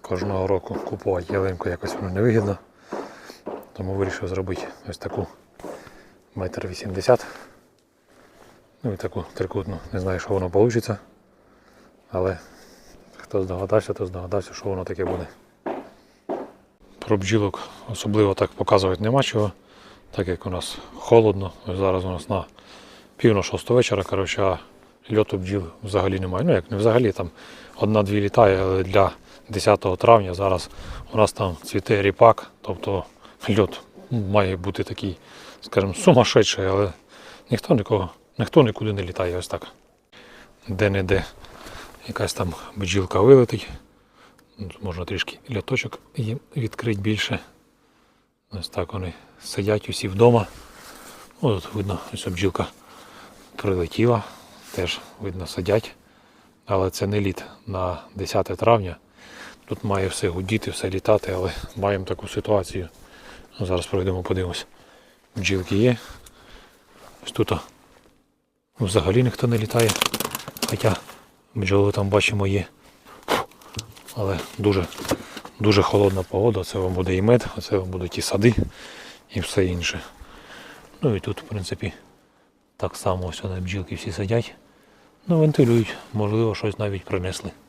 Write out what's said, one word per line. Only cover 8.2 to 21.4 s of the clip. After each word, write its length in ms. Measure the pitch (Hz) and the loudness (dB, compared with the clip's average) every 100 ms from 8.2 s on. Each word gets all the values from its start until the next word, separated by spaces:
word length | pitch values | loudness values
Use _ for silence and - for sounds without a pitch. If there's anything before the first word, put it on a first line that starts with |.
| _ _ - _ _ _ | _ _ -20 _ _ _
Ну 100 | 123 | -6
і 40 | 95 | -6
таку 280 | - - 82 | -6 -8 -10
трикутну. 440 | - 92 - 87 85 - | -6 -6 -4 -6 -10 -8
Не 60 | 98 | -6
знаю, 200 | 92 92 | -4 -4
що 100 | - | -2
воно 200 | 98 92 | -2 0
получиться. 480 | 98 117 117 - 101 - _ _ _ _ _ _ _ - _ _ | 4 4 2 -2 -8 -10 _ _ _ _ _ _ _ -20 _ _
Але 260 | 92 92 90 - - - - - - - - | -2 -2 -4 -12 -20 -20 -20 -20 -20 -20 -20
хто 260 | - 104 | -4 -2
здогадався, 500 | 92 90 95 107 - | -2 -4 0 0 0
то 120 | - 95 | -6 -6
здогадався, 480 | 90 90 98 - | -8 -4 -6 -6
що 160 | - 101 | -10 -6
воно 140 | 92 | -6
таке 220 | 90 95 90 | -6 -4 -4
буде. 220 | 90 87 - _ _ - - - - _ _ - - - - _ _ - - | -4 -8 -16 _ _ -12 -10 -12 -20 _ _ -10 -10 -10 -18 _ _ -20 -16
Про 180 | - 104 | -4 -2
бджілок 420 | 95 110 101 - - - - | 2 2 0 -4 -14 -16 -12
особливо 420 | 104 - 104 101 | -8 0 4 4
так 160 | 98 95 | 4 -2
показувати 540 | - - 104 95 90 | -2 4 4 4 0
нема 200 | 107 135 | 2 2
чого, 280 | 127 113 104 - _ - - - - | 2 0 -2 -4 _ -20 -20 -20 -10
так 160 | - 90 | -6 -4
як 180 | 90 98 | -4 -4
у 40 | |
нас 280 | 90 - - - - | -8 -8 -12 -16 -14
холодно. 560 | - 117 110 98 | 6 6 6 0